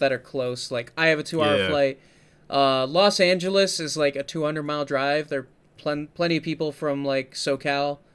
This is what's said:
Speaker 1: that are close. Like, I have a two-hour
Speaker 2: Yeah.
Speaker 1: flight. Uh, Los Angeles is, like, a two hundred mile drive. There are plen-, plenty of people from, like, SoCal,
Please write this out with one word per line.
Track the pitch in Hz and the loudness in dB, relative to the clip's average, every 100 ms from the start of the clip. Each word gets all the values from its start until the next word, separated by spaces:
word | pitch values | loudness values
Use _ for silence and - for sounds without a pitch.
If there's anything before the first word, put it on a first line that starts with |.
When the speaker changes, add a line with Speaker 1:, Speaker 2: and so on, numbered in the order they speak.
Speaker 1:
that | 139 | 0
are | 127 | 0
close. | - 143 127 123 - | -6 -6 -4 -6 -6
Like, | 123 120 - | -6 -6 0
I | 165 | 2
have | 156 | 2
a | |
two-hour | 151 165 151 190 | 0 0 2 2
Speaker 2:
Yeah. | 190 | 2
Speaker 1:
flight. | 147 139 135 _ _ _ _ - | 2 0 -2 _ _ _ _ -4
Uh, | 139 139 131 131 | 2 4 2 0
Los | 160 202 202 | 4 4 4
Angeles | 180 180 180 196 190 185 | 4 4 2 2 2 0
is, | 160 156 | -4 0
like, | 147 139 | 0 0
a | |
two | 139 165 | -6 -4
hundred | 151 156 | -2 -2
mile | 147 147 | -4 -4
drive. | 143 139 139 147 151 | -2 -2 0 0 -2
There | 139 | -6
are | 131 _ _ - | -6 _ _ -10
plen-, | - 147 151 | -4 -4 -6
plenty | - 170 165 | -4 0 0
of | |
people | 165 151 156 | -2 -4 -4
from, | 143 151 139 139 | -4 -4 -2 -2
like, | 135 131 | -2 -4
SoCal, | - - 139 147 143 143 143 _ | -6 -2 -2 -2 -2 -2 -4 _